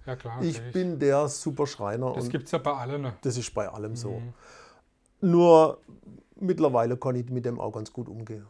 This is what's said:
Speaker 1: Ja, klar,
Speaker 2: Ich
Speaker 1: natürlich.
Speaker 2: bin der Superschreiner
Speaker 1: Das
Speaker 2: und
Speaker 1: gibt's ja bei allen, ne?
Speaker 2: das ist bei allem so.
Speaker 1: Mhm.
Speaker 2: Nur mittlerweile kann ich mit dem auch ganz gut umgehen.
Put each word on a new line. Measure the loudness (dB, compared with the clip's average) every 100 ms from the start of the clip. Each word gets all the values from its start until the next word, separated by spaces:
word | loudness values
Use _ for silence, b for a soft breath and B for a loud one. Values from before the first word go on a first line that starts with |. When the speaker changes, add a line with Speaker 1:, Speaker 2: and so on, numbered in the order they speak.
| -12
Speaker 1:
Ja, |
klar, | -10 -10 -4
Speaker 2:
Ich | -4 -4
Speaker 1:
natürlich. | -6
Speaker 2:
bin | -4 -2 0
der | 2 2 0
Superschreiner | -2 -6 -4 -4 -4 -6 -4 -4
Speaker 1:
Das | -4
Speaker 2:
und | -4
Speaker 1:
gibt's | -6 -4
ja | -4
bei | -4
allen, | -4 -6 -6
ne? | -6 -6
Speaker 2:
das | -6 -4
ist | -6
bei | -6 -6
allem | -8 -10 -8
so. | -8
Speaker 1:
Mhm. | -10 -12 B B B B B _ _ _ _ 4
Speaker 2:
Nur | 6 10 10 8 2 -12 -20 -20 -20 _ -6
mittlerweile | -2 2 4 4 2 0
kann | -2 -4
ich | -4
mit | -6 -6
dem | -6
auch | -8
ganz | -8 -10
gut | -10 -12
umgehen. | -12 -12 -14 -14